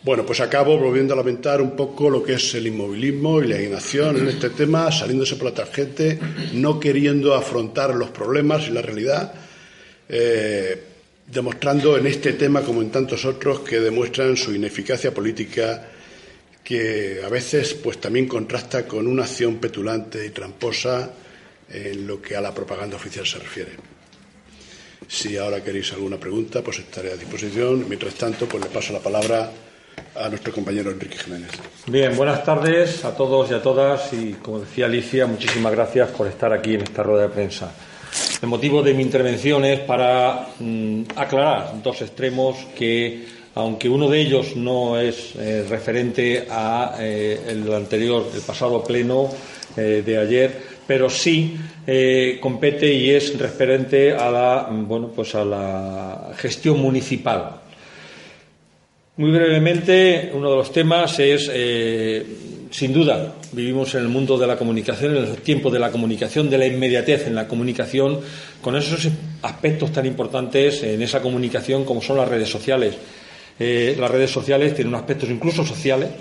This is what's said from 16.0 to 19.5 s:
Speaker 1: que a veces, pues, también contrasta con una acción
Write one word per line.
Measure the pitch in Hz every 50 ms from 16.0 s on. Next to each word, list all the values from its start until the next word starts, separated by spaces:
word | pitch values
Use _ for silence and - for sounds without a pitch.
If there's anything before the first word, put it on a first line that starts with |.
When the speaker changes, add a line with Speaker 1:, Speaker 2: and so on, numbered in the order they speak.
| - - - - - - - - _ _ _ _
Speaker 1:
que | _ - 123 117 113 110 110 107 101 95 98 92 95
a | 98
veces, | 113 127 123 - - 147 123 - -
pues, | - - 123 104 -
también | - 101 113 127 131
contrasta | 127 123 117 110 - 120 117 - - - 127 117
con | - 104 110 113
una | 120 127 131 131
acción | - - - 120 117